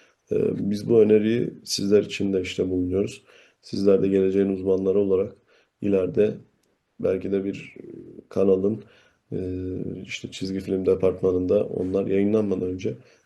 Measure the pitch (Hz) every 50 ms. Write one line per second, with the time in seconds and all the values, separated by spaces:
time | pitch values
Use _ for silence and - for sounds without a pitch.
0 | _ _ _ _ _ _ - - - - 95 - - 101 104 104 - 113 117 113
1 | 107 107 107 107 107 110 117 120 - - - - - - - - 98 98 104 101
2 | - - - - 98 98 95 92 90 - - - 92 92 92 90 90 90 92 98
3 | 104 123 - - - _ _ - - _ _ _ _ - - 98 98 101 98 92
4 | 95 98 98 95 95 95 95 98 98 98 95 92 92 98 95 95 95 95 92 104
5 | 101 95 95 92 98 71 - _ _ _ _ _ _ _ _ _ - 101 98 95
6 | 92 92 - - 104 107 - - - _ _ _ _ _ _ _ _ _ _ -
7 | - 92 95 92 95 95 98 98 95 101 98 - - - - - - - - -
8 | - - - - - _ - 95 98 98 95 92 95 104 110 107 - - _ _
9 | _ _ _ _ _ _ 107 95 92 92 92 92 92 92 92 - 98 - 92 92
10 | 95 - - - - 113 - - 95 95 98 95 95 87 95 95 95 95 95 92
11 | 92 92 90 - 95 92 92 90 90 90 101 104 - - - - 92 92 92 98
12 | 98 - 98 98 101 104 107 110 107 98 95 92 92 90 92 92 92 - 131 -
13 | - _ _ _ _